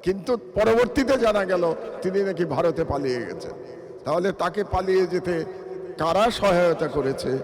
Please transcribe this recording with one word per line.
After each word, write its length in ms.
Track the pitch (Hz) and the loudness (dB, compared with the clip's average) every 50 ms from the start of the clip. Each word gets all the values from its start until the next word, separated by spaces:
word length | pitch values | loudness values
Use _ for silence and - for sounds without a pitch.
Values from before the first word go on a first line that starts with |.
| - | 0
কিন্তু 280 | 165 190 196 175 - 247 226 - - - | -2 -2 -2 0 -2 -2 -2 -2 -4 0
পরবর্তীতে 580 | 196 214 220 226 233 247 - 247 285 269 233 269 262 233 | 2 4 4 6 4 4 2 2 0 2 4 4 4 4
জানা 180 | 220 208 208 196 | 4 2 2 2
গেল 200 | 180 185 180 175 170 160 - - - - - - | 0 0 2 2 0 0 -2 -6 -10 -10 -6 -6
তিনি 160 | 185 185 196 202 196 | -2 0 0 0 0
নাকি 160 | 185 156 175 | 0 -2 -2
ভারতে 380 | 165 143 131 170 170 156 160 165 156 156 | -2 0 0 2 0 2 0 -2 -2 -2
পালিয়ে 280 | 151 143 131 127 123 113 87 | -2 -2 -2 -2 -2 -4 -6
গেছেন। 260 | 82 82 - - - - - - - - - - - - - | -8 -10 -10 -12 -14 -14 -14 -16 -16 -16 -16 -16 -18 -12 -4
তাহলে 240 | 143 147 175 180 196 190 - 170 | -2 -2 0 0 0 -2 0 -2
তাকে 200 | 180 180 202 202 196 - | -2 -2 -2 -4 -2 -2
পালিয়ে 300 | 185 190 190 190 190 185 175 170 | -2 0 2 4 4 4 2 0
যেতে 200 | 180 - 175 180 165 160 - - - - - - - - - - - | -2 -2 -2 -2 -2 -4 -6 -10 -12 -12 -12 -12 -12 -12 -12 -8 -4
কারা 240 | 156 165 165 185 214 240 - - | 0 0 4 4 4 4 2 2
সহায়তা 500 | - 202 180 175 175 170 165 - 156 147 - | 2 4 4 6 4 4 4 2 0 -2 0
করেছে 340 | 151 135 135 135 135 - 135 127 135 | 0 0 0 -2 -2 -2 -2 -2 -2